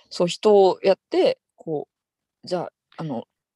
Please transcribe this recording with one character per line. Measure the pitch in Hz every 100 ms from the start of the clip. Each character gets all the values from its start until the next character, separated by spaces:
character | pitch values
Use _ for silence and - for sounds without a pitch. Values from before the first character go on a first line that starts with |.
| _
そ | -
う、 | 175
人 | - 214 208
を | 190 -
や | 196
っ | 185 _
て、 | 339 302 - _ -
こ | - 151 - _ _ _ _ _
う、 | -
「じ | 180
ゃ |
あ、 | 143 - _ -
あ |
の、 | 160 117 - _ _